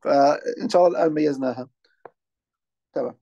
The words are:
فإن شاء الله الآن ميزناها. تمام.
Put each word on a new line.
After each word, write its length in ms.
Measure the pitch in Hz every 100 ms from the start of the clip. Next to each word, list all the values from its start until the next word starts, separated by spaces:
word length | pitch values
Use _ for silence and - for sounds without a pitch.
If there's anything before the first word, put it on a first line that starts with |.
فإن 640 | - 143 139 - - - 127
شاء 180 | 180 180
الله 120 | 175
الآن 140 | 165
ميزناها. 560 | 156 151 135 131 120 123 _ _ _ - _ _ _ _ _ _ _ _
تمام. 260 | - 123 117